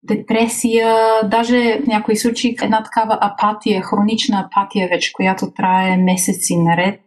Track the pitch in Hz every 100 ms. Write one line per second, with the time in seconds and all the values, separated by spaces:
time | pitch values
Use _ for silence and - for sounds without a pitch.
0 | - 208 - 226 226 - 233 226 226 220
1 | 226 220 208 226 233 247 233 220 - 214
2 | 220 214 240 226 240 233 202 220 220 -
3 | 220 214 208 - 208 214 233 190 175 202
4 | 208 220 - 202 185 - 196 214 180 175
5 | - - 190 190 196 - 190 185 190 185
6 | 185 185 - 185 - 170 170 170 185 202